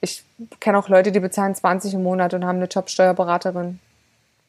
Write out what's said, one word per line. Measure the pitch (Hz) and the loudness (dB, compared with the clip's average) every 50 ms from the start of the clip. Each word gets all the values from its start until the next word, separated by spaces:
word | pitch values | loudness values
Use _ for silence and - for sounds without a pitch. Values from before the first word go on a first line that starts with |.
Ich | - 180 - - - _ _ _ 233 - - _ | -8 -8 -8 -12 -16 _ _ _ -20 -20 -18 _
kenn | - 220 202 | -2 0 2
auch | 202 202 - | 2 2 6
Leute, | 196 185 185 208 180 | 6 6 6 6 2
die | 208 | 0
bezahlen | 180 190 - - 196 196 196 | 0 0 -2 -2 -2 -2 -2
zwanzig | - - 185 180 190 - 202 190 | 0 0 0 0 0 -2 -4 -4
im | 190 185 | -2 -2
Monat | 180 185 185 180 175 180 | 0 0 0 0 0 0
und | 180 180 | -2 -2
haben | 180 180 | -2 -2
eine | 180 180 185 | -2 -2 -2
Top-Steuerberaterin. | - 196 185 - - - 185 185 180 180 185 175 175 175 - 190 180 180 175 175 180 185 _ _ _ _ _ _ _ _ _ _ _ _ _ | -2 -4 -4 -4 0 2 4 4 4 2 0 0 0 0 0 -4 -4 -4 -6 -8 -10 -12 _ _ _ _ _ _ _ _ _ _ _ _ _